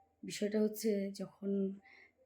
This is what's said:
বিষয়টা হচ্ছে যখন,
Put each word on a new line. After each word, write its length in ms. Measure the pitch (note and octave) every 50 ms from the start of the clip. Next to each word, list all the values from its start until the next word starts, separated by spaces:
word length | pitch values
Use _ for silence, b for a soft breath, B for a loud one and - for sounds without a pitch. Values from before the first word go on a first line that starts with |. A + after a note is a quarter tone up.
| _ _ _ _
বিষয়টা 380 | - F#3+ - - G#3 G#3 G#3+ G#3+
হচ্ছে 500 | G#3+ G#3+ G#3+ - - A3 G3+ G3 G3 G3
যখন, 640 | G3 G3 F#3+ F#3+ - _ G3 G3 G3 G3 G3 F#3+ G3 G3 B B B B B B B _ _